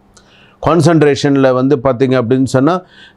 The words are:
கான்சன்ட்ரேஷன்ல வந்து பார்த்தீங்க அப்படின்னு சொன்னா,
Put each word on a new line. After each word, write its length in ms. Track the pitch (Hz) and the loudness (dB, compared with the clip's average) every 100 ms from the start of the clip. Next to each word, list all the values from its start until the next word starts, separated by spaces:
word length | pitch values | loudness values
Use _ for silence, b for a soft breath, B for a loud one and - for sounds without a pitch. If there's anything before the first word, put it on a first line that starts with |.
| _ b b b b b - | _ b b b b b -2
கான்சன்ட்ரேஷன்ல 880 | 165 151 165 147 139 147 139 135 | 0 2 2 2 0 0 0 2
வந்து 240 | 127 131 143 | 0 0 -2
பார்த்தீங்க 440 | 135 120 131 131 | -2 -2 0 -2
அப்படின்னு 240 | 113 131 | 0 -2
சொன்னா, 380 | 131 131 139 180 180 B B | 0 0 0 -2 -8 B B